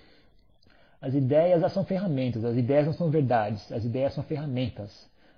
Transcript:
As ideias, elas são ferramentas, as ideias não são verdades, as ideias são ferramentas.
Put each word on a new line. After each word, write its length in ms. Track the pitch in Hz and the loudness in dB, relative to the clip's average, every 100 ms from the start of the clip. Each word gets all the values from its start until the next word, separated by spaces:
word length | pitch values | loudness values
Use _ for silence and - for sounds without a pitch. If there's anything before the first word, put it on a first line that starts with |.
| - _ _ _ _ _ _ _ _ - | -20 _ _ _ _ _ _ _ _ -12
As 120 | 135 | -4
ideias, 460 | 139 127 147 175 170 | 0 2 4 6 4
elas 140 | 175 | 2
são 100 | 185 | 0
ferramentas, 640 | - 185 196 135 127 113 117 | -2 -2 -2 -2 -2 -2 -2
as 100 | 120 | 0
ideias 300 | 120 143 151 | 2 2 2
não 80 | |
são 160 | 139 170 | 0 0
verdades, 600 | 156 127 120 107 110 - | 2 2 2 0 -4 -8
as 120 | 123 | -6
ideias 300 | 117 123 139 | -4 -2 -2
são 100 | - | -4
ferramentas. 840 | 131 147 151 127 127 - 104 - - _ _ | -6 -6 -4 -4 -4 -6 -14 -16 -20 _ _